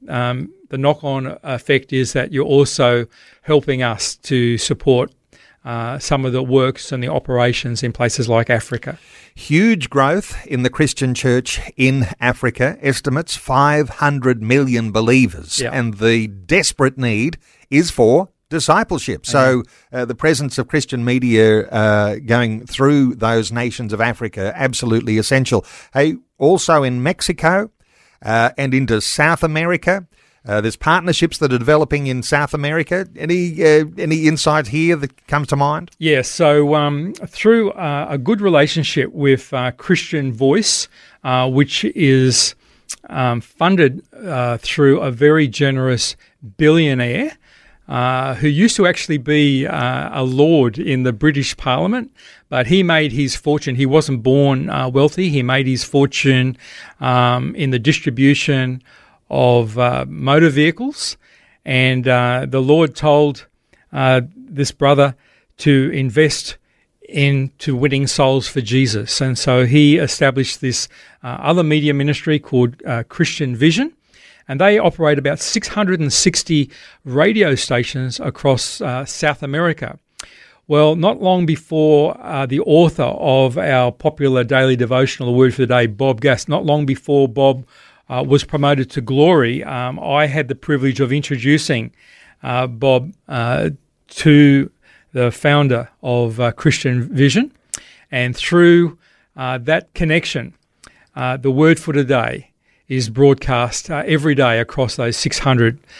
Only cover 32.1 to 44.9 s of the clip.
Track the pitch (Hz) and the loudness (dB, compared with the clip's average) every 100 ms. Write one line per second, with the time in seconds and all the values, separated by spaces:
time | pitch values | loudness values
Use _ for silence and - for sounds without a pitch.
32.1 | 127 113 147 147 151 143 160 151 180 180 | -6 -2 -2 -2 -4 -4 -4 -4 -4 -6
33.1 | - 156 180 175 160 160 151 156 180 165 | -8 -4 -2 -2 2 4 4 2 -4 -4
34.1 | 160 156 147 156 151 110 151 165 160 139 | 0 0 0 0 0 -2 -2 0 -2 -4
35.1 | _ - 143 139 139 143 156 170 - 160 | _ -6 -4 -2 -2 -2 -4 -10 -6 0
36.1 | 135 123 - 156 147 147 151 147 143 180 | 0 -2 0 2 4 2 2 0 -2 -6
37.1 | - 170 - 214 226 202 - 160 143 - | -10 -14 -2 2 4 2 -4 -6 -6 -6
38.1 | 143 123 220 196 151 151 165 135 147 - | -4 -2 0 2 4 2 0 -2 -2 -4
39.1 | 160 139 131 - 131 127 - - 175 - | 0 2 2 0 -6 -6 -4 -2 -2 -2
40.1 | 156 135 113 135 190 208 - - _ - | -6 -4 0 2 2 0 -4 -6 _ -20
41.1 | _ 135 127 131 131 139 - 202 - 139 | _ -2 0 2 0 0 -2 -4 0 2
42.1 | 131 131 120 - - _ _ - - - | 4 2 2 -2 -6 _ _ -18 -18 -10
43.1 | 139 127 120 - - 170 190 139 147 - | -4 -4 -4 -8 -2 2 4 2 0 -14
44.1 | - 202 131 123 117 - - 139 | -16 -8 -4 -4 -4 -4 2 4